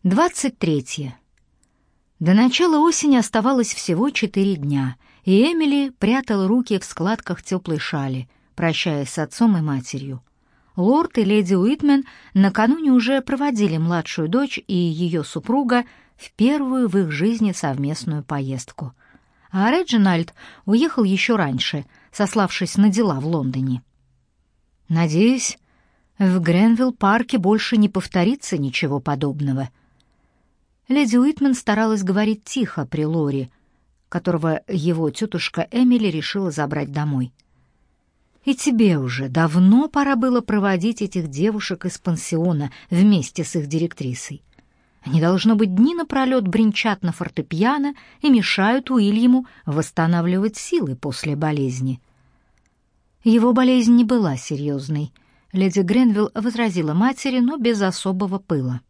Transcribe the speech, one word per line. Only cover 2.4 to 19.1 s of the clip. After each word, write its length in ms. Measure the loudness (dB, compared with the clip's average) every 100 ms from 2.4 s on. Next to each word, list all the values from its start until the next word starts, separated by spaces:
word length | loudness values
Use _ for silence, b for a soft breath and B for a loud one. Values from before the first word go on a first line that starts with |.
| 4 4 2 4
осени 380 | 4 2 2 2
оставалось 540 | 2 0 2 0 -2
всего 380 | -4 -4 0 0
четыре 460 | -2 -2 0 0 0
дня, 400 | -2 -2 -2 -8 b b
и 200 | 2 4
Эмили 460 | 4 2 2 0 -2
прятала 580 | -2 0 0 0 0 2
руки 320 | 0 0 -4
в 40 |
складках 560 | -4 -6 -4 -4 -6 -10
тёплой 380 | -6 -6 -4 -6
шали, 500 | -4 -4 -4 -6 -10 _ _ -4
прощаясь 540 | -2 -2 -2 -4 -6
с 80 | -6
отцом 360 | -8 0 2 2
и 40 |
матерью. 600 | 0 -4 -6 -12 -12 -14 _ _ _ _ _
Лорд 440 | -2 2 2 0 0
и 40 |
леди 320 | 2 2 2
Уитмен 480 | 2 2 0 2 2 0 B B
накануне 560 | 2 2 4 2 2 4
уже 300 | 2 2 -2
проводили 560 | -2 -4 -2 0 0 0
младшую 520 | 0 -2 -4 -4 -2
дочь 300 | 0 -2 -6 -4
и 80 |
её 480 | -2 0 -2 -2 -4
супруга 600 | -6 -10 -4 -2 0 -2 -2 b b b
в 160 | -20
первую 560 | 0 2 2 -2 -2 0
в 100 | 0
их 140 | 0
жизни 400 | 0 -2 0 -2
совместную 720 | -2 -4 -4 -4 -6 -6 -8
поездку. 680 | -6 -6 -6 -8 -12 -14 -14 b b